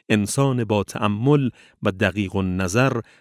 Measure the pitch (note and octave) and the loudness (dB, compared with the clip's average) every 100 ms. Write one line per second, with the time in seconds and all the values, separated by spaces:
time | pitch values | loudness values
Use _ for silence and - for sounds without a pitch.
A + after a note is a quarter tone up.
0 | - G#3 G3+ - C#3 B2+ G#2+ G#2+ F#2+ - | 0 0 2 0 0 0 0 0 -2 -2
1 | G#2 G#2 C3 D3 B2+ - - _ G#2 F#2+ | -2 0 2 2 2 -4 -14 _ -4 0
2 | G#2 F#2 F#2+ G2 F#2+ F2+ F#2 G#2 C3+ A#2 | 0 0 -2 -2 -2 -2 -2 0 0 -2
3 | - _ | -8 _